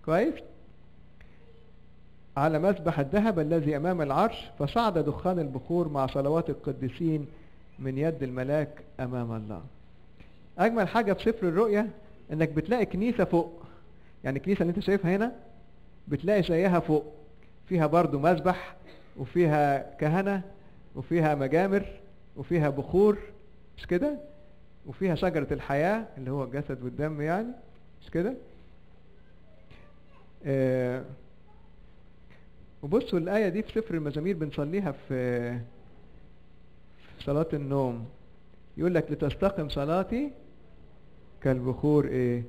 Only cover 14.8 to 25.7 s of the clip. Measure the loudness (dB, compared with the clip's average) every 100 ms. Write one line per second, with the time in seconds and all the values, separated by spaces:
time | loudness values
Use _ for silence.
14.8 | 2 2 2 2 0 -4 -18 -20 -20 -20
15.8 | -20 -20 -6 -2 2 4 4 4 4 4
16.8 | 4 0 0 -16 -20 -20 -20 -20 -2 2
17.8 | 4 4 4 2 4 4 2 -2 -8 -16
18.8 | -20 -20 -18 -12 -2 2 4 6 4 2
19.8 | -2 -2 2 2 2 -2 -4 -16 -20 -20
20.8 | -14 -12 -2 2 4 2 2 2 4 2
21.8 | -2 -12 -20 -20 -18 -14 -2 2 2 0
22.8 | 0 6 6 4 -4 -18 -20 -20 -20 -16
23.8 | -2 0 0 -2 -10 -20 -20 -20 -20 -18
24.8 | -16 -4 -2 2 2 0 -2 -4 0